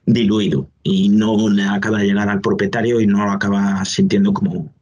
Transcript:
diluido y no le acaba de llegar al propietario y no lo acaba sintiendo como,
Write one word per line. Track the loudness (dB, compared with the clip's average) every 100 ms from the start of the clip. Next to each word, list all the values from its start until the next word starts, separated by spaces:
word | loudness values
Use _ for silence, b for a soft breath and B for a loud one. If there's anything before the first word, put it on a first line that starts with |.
| 0
diluido | 2 2 0 0 -2 -6 _
y | -2 0 2
no | 2 2 2 2
le | 0
acaba | 0 -2 -2 -2
de | 0
llegar | 0 -2
al | -2
propietario | -2 -2 -2 -2 0 2
y | 2
no | 2
lo | 0
acaba | -2 -2 0 0 -2 -4
sintiendo | 0 2 2 2
como, | 0 -2 -4 -10 -16